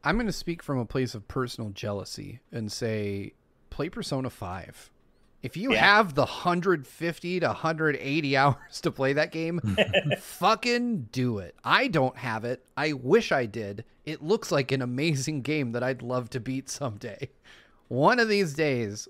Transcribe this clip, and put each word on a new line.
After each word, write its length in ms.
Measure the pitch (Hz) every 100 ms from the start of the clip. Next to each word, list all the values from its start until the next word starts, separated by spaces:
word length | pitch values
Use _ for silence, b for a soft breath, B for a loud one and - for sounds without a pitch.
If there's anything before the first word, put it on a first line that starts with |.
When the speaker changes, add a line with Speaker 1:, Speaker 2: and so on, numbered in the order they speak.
Speaker 1:
I'm 140 | 143 214
gonna 140 | 220
speak 320 | - - 170
from 160 | - 131
a 60 | 110
place 280 | 135 123
of 140 | 107 -
personal 420 | 135 123 - 107
jealousy 680 | 95 110 101 - - 98 117 _
and 200 | 117 107
say, 640 | - 117 110 101 98 101 _ _ _ -
play 200 | - 147
Persona 420 | 240 170 135 131
five. 580 | - 92 85 - - - _ _ _ _ -
If 120 | 131 165
you 180 | 254
Speaker 2:
Yeah. 120 | 233 190 208
Speaker 1:
have 180 | 196 139
the 100 | 120
hundred 640 | - 175 175 190 170 131
fifty 520 | - 170 165 175 185
to 120 | 143
hundred 440 | 104 160 165 156 143
eighty 360 | - 156 143 135
<laughs> 40 |
hours 400 | 139 - - -
to 80 | 151
play 240 | - 135
that 180 | 143 165
game, 300 | 160 165 175
Speaker 2:
<laughs> 560 | 110 98 - 190 156 -
Speaker 1:
fucking 880 | - - 185 220 240 240 240 202 113
do 260 | 131 123 104
it. 160 | 87 -
I 240 | 120 185 262
don't 300 | 160 131 -
have 280 | 127 110 120
it. 200 | 131 _ -
I 180 | 156
wish 380 | 139 123 226 220
I 140 | 143 117
did. 400 | 113 101 101 - _ -
It 180 | 160
looks 280 | 151 226 -
like 200 | 151 131
an 100 | 139
amazing 600 | 123 123 165 135 143 151
game 300 | 120 156 123
that 100 | 120
I'd 180 | 127 131
love 280 | 123 127 117
to 80 | 131
beat 300 | 110 131 -
someday. 600 | - 135 101 117 98 135 _ b b b b -
One 320 | 123 170 247
of 80 | 226
these 280 | 202 175 139
days, 520 | 151 123 107 107